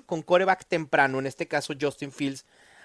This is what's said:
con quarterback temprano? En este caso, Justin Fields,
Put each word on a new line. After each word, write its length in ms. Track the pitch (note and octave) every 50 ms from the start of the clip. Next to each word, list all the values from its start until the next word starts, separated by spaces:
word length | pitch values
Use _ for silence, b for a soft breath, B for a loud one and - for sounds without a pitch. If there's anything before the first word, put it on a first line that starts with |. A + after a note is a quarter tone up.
| -
con 200 | - F3 D#3+ D3+
quarterback 420 | - F3+ F3+ F#3+ F#3+ F#3 - -
temprano? 540 | - F#3 D#3+ D#3 C#3 - D3 C#3 C3 C3 C3+
En 80 | C3
este 200 | C3+ - - E3
caso, 260 | - D#3+ D3 - - D3+ C3
Justin 320 | D3 C#3+ - - D3 C#3
Fields, 340 | C3 - C#3+ C#3 C#3 C3+ - b b b b b b b b